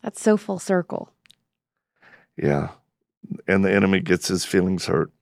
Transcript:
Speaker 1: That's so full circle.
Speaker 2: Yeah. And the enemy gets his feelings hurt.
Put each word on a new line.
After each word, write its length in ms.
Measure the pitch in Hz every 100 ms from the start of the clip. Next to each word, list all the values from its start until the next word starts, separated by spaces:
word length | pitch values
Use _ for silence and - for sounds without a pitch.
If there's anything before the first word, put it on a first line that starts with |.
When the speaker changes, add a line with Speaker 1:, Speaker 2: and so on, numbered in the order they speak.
Speaker 1:
That's 180 | - -
so 160 | 226 214
full 220 | - 190
circle. 500 | - 185 170 - - _ _ _ _ _ _ _ _ _ - - _ -
Speaker 2:
Yeah. 320 | 78 71 - - _ _ _ _ - - -
And 180 | 95 98
the 80 |
enemy 260 | 98 98 95
gets 260 | 87 87 -
his 180 | 92 -
feelings 400 | 98 92 92 -
hurt. 260 | 85 80 _